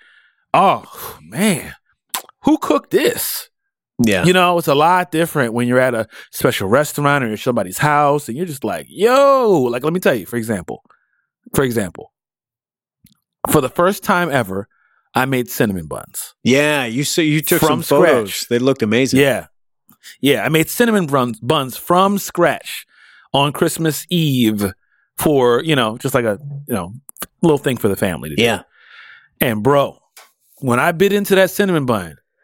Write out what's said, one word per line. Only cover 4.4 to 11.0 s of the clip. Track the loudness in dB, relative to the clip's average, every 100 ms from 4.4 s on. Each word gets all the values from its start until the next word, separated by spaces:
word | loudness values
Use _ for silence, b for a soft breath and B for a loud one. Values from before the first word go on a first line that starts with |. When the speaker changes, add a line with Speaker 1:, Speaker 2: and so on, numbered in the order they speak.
| 2 2
Speaker 1:
it's | 2
a |
lot | 2 4 2 0
different | -2 -2 0 -2
when | 0 2
you're | 2
at | 2
a | 0 -6 B B
special | -2 0 0 2
restaurant | 2 0 -2 0 0
or | -2
you're | -4
somebody's | -2 -2 -4 -2
house | 0 2 2 0 -4
and | -8
you're | -8
just | -8
like, | -8 -8 -10
"Yo," | -2 2 4 4 4 4 2
like, | 2 -2
let | -2
me | -2
tell | 0
you, | 0 -2
for | -6
example, | -4 -4 -6 -14 _ _